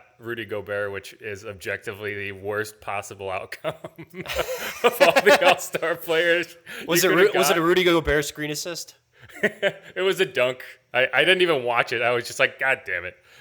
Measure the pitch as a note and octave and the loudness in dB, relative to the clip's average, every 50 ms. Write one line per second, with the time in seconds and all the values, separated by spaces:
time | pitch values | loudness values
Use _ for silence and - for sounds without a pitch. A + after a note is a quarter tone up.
0 | - _ _ _ A#2+ A#2 A#2 A2+ A2 G2+ G#2+ G#2 G2 G2 G2+ G2+ G#2 G2+ G2 F#2+ | -8 _ _ _ -12 -10 -8 -8 -8 -8 -8 -8 -6 -6 -4 -4 -4 -4 -6 -10
1 | - - - - A2+ G#2+ G#2 G2 G#2 A2 G#2 F#2+ - A2+ G2 G2+ - A#2+ G#2 F#2+ | -12 -14 -16 -14 -12 -12 -12 -12 -12 -14 -14 -10 -8 -8 -8 -6 -8 -10 -10 -8
2 | G#2+ G#2 G#2 G2+ G2+ G2 G2+ F#2+ F#2+ G2+ G#2 G#2 G#2+ G#2 - - - - G2+ G2+ | -8 -8 -6 -6 -8 -8 -10 -8 -6 -4 -4 -4 -4 -6 -8 -14 -10 -8 -6 -6
3 | G2+ - A2 F#2+ G2 F#2+ F#2 F2+ - - - - - D#3 D#3+ - - D#3+ _ - | -6 -8 -12 -10 -8 -6 -6 -6 -8 -10 -12 -10 -8 -8 -8 -8 -12 -18 _ -18
4 | D#3+ - - F#3 F#3 - - - - A#4+ B4+ A#4+ - - - - - A#3+ - - | -20 -18 -16 -14 -10 -6 -4 -4 -4 -4 -6 -8 -8 -10 -6 -2 0 0 2 4
5 | - - - C4+ - G3+ C#4+ - F3+ F3 - - - - - E3+ - D#3+ E3+ E3 | 4 4 6 6 6 6 6 6 6 4 4 2 0 -6 -6 -4 -4 -4 -4 -4
6 | - E3+ E3 D#3+ F3 F3 E3+ F3 E3 - - - - - - - - - E3 F3 | -4 -2 0 2 4 4 2 2 0 -4 -10 -20 -18 -16 -14 -10 -4 0 2 4
7 | F3+ F#3 F#3 E3+ F#3+ G#3 - F#3 F#3 F3+ G3 F3 D#3+ E3+ F3 F#3 F3+ F3 E3+ E3 | 4 4 6 6 6 4 4 4 2 4 4 4 4 4 4 4 4 4 4 4
8 | D3 D3 C#3+ D3+ D3 - - - D3+ D3 D3+ D3 - F#3 E3+ D#3 - - - _ | 2 2 0 0 0 -2 -6 -8 -6 -6 -6 -6 -8 -8 -8 -10 -12 -14 -16 _
9 | _ _ _ _ - - - - - D#4 - - - G3 - - - - - - | _ _ _ _ -20 -20 -8 -4 -4 -4 -2 0 -2 -2 -2 -4 -12 -12 -6 -2
10 | F#3 F#3+ F#3 E3 F#3 D3 A#2+ C3 B2 B2+ B2+ B2+ - - - - _ _ - B2 | 0 0 2 2 0 0 2 2 2 2 0 -4 -10 -18 -20 -20 _ _ 0 2
11 | B2+ B2+ - C3 D3+ E3+ F#3 F#3 F3+ E3+ D#3+ C3+ A#2+ A#2+ A#2 A#2+ B2+ - B2+ A#2 | 2 2 4 4 4 4 4 4 4 2 2 2 0 0 2 0 0 0 0 0
12 | A#2+ A#2 B2 A#2+ A#2 - - - C3+ B2 - - C3+ C3+ C3 B2+ - G2 F#2 F2 | 0 2 0 0 -2 -4 -2 0 0 0 0 0 -2 0 0 -2 -2 -6 -6 -6
13 | F2 F2+ F2+ _ _ _ - - | -6 -8 -12 _ _ _ -20 -20